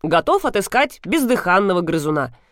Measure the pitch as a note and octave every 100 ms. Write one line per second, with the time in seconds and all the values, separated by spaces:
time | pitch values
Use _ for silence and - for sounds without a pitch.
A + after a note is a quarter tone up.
0 | D#3+ E3 D#3+ F#4+ D#4 G3+ F#3+ A#3+ C4+ -
1 | F3 D#4 B3 B3 F3+ F#3 G3+ F3+ E3 E3
2 | D3 D3+ B2+ - _